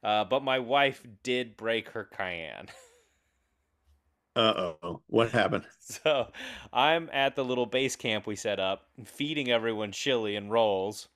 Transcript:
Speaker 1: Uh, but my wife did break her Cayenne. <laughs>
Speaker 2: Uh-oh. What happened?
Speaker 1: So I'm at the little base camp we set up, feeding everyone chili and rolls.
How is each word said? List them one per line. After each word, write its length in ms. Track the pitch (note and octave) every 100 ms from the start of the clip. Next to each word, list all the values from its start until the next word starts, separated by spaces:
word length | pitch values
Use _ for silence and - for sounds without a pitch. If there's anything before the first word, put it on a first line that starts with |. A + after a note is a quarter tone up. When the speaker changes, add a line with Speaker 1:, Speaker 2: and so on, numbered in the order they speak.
Speaker 1:
Uh, 220 | A2 G#2+ G2+
but 180 | C3
my 160 | C3+ C3
wife 480 | A#2+ C#3 C#3+ C3 B2 G#2
did 320 | - B2 A#2+ G#2+
break 320 | A2+ A2+ G2+
her 120 | A#2
Cayenne. 640 | G2+ - F#2+ F2 D#2+ G1+ -
<laughs> 1600 | - - _ _ _ _ _ _ _ _ _ _ _ _ _ _ -
Speaker 2:
Uh-oh. 680 | A2+ - F2 D#2+ E2+ E2 _
What 240 | A2 A2+
happened? 340 | A#2 G2 G#2 - _
Speaker 1:
So 520 | - - D#3 C#3+ A#2 - - - A2+
I'm 380 | - C#3+ E3 E3
at 220 | C#3 C#3 C3+
the 100 | C3
little 200 | B2+ A#2+
base 280 | B2+ C3+ -
camp 300 | B2 G#2+ G2+
we 100 | G#2
set 240 | A2 G2
up, 280 | F#2+ G2 _ - G#2+
feeding 460 | - D3 D3+ B2+
everyone 400 | A#2 A2+ A2 G#2+
chili 440 | F#2+ - B2+ G#2+ G#2
and 160 | G2+
rolls. 560 | A2+ A2 G2 F#2+ G#2+ -